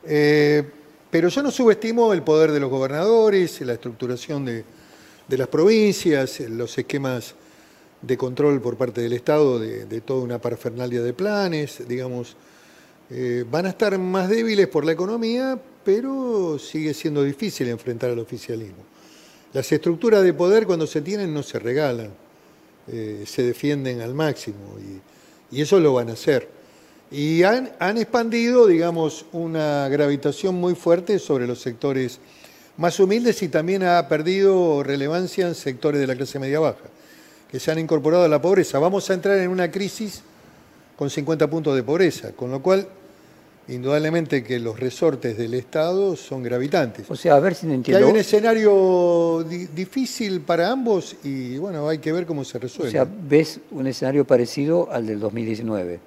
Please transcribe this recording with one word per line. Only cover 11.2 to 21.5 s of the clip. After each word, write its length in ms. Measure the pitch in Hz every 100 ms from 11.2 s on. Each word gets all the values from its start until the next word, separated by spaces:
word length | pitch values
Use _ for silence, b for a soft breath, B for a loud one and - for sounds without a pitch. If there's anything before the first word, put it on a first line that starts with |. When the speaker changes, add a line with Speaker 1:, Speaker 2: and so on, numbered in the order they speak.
| 196 208 190 156 143 - 120
Speaker 1:
digamos. 480 | 127 127 123 117 - b b b b b b _
Eh, 300 | 123 123 120 117
van 140 | 151 185
a 40 |
estar 260 | 185 214 190
más 320 | 185 190 185
débiles 400 | 226 226 208 185
por 160 | 156 156
la 80 |
economía, 680 | 160 185 233 226 240 262 262 - -
pero 720 | - 202 269 269 254 220 175 147
sigue 360 | - 156 156
siendo 300 | 143 160 147
difícil 440 | 139 139 208 - 123
enfrentar 420 | 117 - 117 123
al 80 | 117
oficialismo. 680 | 113 117 - 113 107 90 98 b b b b b b
Las 180 | 135 127
estructuras 540 | 151 170 170 233 208
de 100 | 185
poder 320 | 151 175 214 202
cuando 220 | 170 151
se 140 | 156
tienen 320 | 147 208 190
no 100 | 151
se 160 | 131